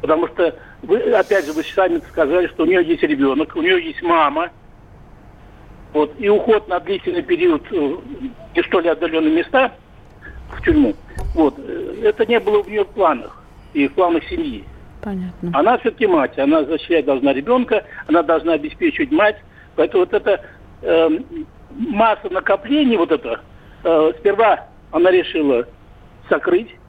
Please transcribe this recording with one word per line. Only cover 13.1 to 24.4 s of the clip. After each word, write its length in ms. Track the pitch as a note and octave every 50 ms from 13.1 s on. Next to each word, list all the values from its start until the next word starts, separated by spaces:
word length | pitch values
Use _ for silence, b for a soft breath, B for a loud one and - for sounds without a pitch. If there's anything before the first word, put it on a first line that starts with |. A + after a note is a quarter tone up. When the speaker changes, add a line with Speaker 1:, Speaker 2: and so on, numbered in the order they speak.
| D3+ A#2+ - - - - - - - - - - -
Speaker 1:
и 140 | D3+ C#3 C#3
в 60 | -
планах 300 | - F#3 F3 - - - -
семьи. 340 | F#4 E4+ E4 D4 A#3+ G3+ G3 - - - - - - -
Speaker 2:
Понятно. 500 | - G#3+ G3 F#3 F3+ F#3 F3 - - F3 E3+
Speaker 1:
Она 240 | - D4+ F#4 B3 A#3+
все-таки 280 | - A#3 - - A#3+ G3+
мать, 300 | F4+ D#3+ C3+ A#2+ - -
она 240 | C3+ C#3 D#3 D#3+ D3
защищать 420 | C3 E3 D3+ - - F3 E3 C#3
должна 280 | C#3 C#3 C3 B2+ C#3 C3+
ребенка, 500 | C3 D3 G#3+ A#3+ B3+ B3 - A3 G#3 - B B B B B
она 160 | - E3+ E3
должна 300 | D4 E3 D#3+ - - E4
обеспечивать 580 | - D4 D#4 - - - - - - D#4+ C4
мать. 240 | D4+ D#4+ G#3 G#3+ - - - B B B B B -
Поэтому 300 | - D#4 F3 - G3+ F3+
вот 80 | - -
эта, 280 | - - B3 G3 F3 B B B B B - - -
эм, 440 | - - E3+ E3 E3 D#3+ D#3 F3+ C4+ - E3+ E3 - - - - - - - C4+
масса 520 | A3+ E4+ B3 G3+ A3+ A3+ G#3+ G#3 - G3+
накоплений, 680 | F4+ F#3+ F#3 - G3 G3 - A3 C#4+ D4+ D4+ B3+ A#3 G3
вот 140 | E3+ -
это, 300 | D#3+ C3 - B2 A#2 - - - b b b b b b -
э, 280 | F3 E3 D#3 D#3 D#3 D#3+ -
сперва 480 | - G#3 G3 G3